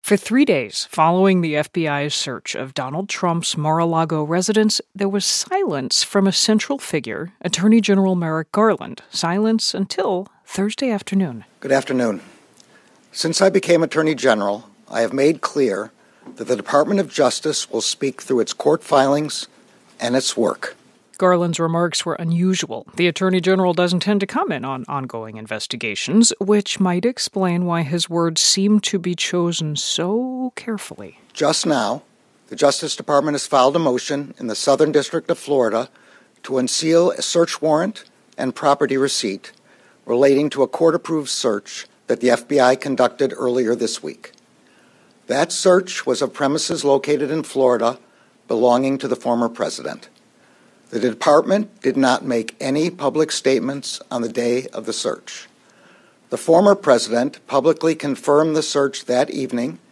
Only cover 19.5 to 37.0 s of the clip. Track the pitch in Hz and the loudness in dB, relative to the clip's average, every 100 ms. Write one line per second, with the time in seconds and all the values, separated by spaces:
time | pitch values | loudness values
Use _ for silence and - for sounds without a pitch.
19.5 | _ _ _ _ - 120 127 - - 110 | _ _ _ _ -8 -2 0 -2 0 -2
20.5 | - - - _ _ _ - 185 180 175 | -2 -10 -14 _ _ _ 0 2 4 2
21.5 | 170 165 170 170 - - - 165 170 185 | 0 0 0 0 -2 -6 -4 -2 0 2
22.5 | 185 - 113 - - 175 170 190 185 180 | 0 -4 -8 -10 0 0 2 0 2 2
23.5 | 190 185 175 180 175 196 208 196 220 392 | 2 2 2 2 0 0 0 0 -4 -4
24.5 | 143 127 131 117 139 127 113 110 107 110 | -4 -6 -8 -6 -8 -6 -10 -12 -14 -10
25.5 | 110 - 120 113 98 - 196 233 - 196 | -8 -8 -6 -6 -6 2 4 4 2 2
26.5 | 208 - - 190 180 233 262 - 196 185 | 2 2 -2 0 2 -2 -2 -6 -2 0
27.5 | 175 175 170 147 170 165 170 165 160 - | 0 0 -2 -2 -2 -2 0 0 2 0
28.5 | 190 196 214 - 196 180 175 - 180 170 | 2 4 2 2 -4 -4 -4 -2 0 0
29.5 | 165 156 147 - - 175 220 254 254 254 | -2 -4 -4 -4 -4 -2 -2 -2 -6 -8
30.5 | - - 214 - - 98 _ _ - 147 | -8 -8 -8 -10 -16 -18 _ _ -2 0
31.5 | 160 170 139 107 131 _ _ _ _ _ | 0 0 0 0 -4 _ _ _ _ _
32.5 | - 143 - 151 - 139 147 151 143 - | 2 2 2 -6 -8 0 0 2 -4 0
33.5 | 139 131 170 156 123 - 143 147 - 120 | 4 4 4 0 0 -2 -6 -8 -10 -8
34.5 | 107 - 139 156 147 135 165 - 170 - | -2 2 4 4 2 0 -6 -4 -6 0
35.5 | 143 113 110 127 _ _ - _ _ - | 0 2 0 -4 _ _ -20 _ _ -4
36.5 | 131 127 - 160 165 | -2 -2 -2 2 4